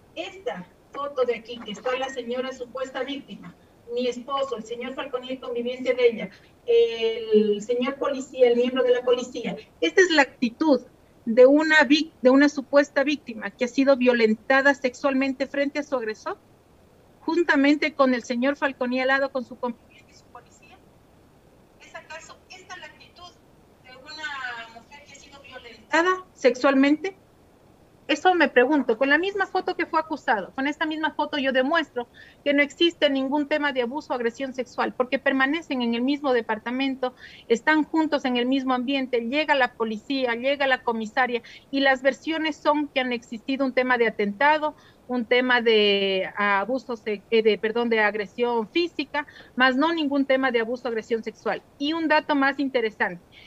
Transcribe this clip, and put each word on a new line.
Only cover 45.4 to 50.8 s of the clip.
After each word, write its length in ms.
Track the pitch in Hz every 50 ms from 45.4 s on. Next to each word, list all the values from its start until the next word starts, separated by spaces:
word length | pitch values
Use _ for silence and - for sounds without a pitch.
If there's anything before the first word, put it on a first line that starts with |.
| 254 254 247 247
de 680 | 233 233 226 214 208 208 202 202 196 196 190 185 185 156 -
abuso 640 | - 202 202 202 196 196 202 262 262 - - 240 226
se-, 240 | - 226 208 190 - _
eh, 120 | 226 226 220
de, 140 | 220 208 196
perdón, 320 | - 220 220 233 240 240
de 120 | 226 220
agresión 640 | 214 208 202 214 202 196 - - 240 240 240 233 220 190
física, 560 | - 339 349 339 - - 294 - - 294 294 - - - - - _
más 220 | - 254 262 254 254
no 160 | 302 330 339
ningún 320 | 330 311 277 277 285 269
tema 260 | - 269 262 269 262
de 100 | 233 233
abuso 240 | 226 220 247 247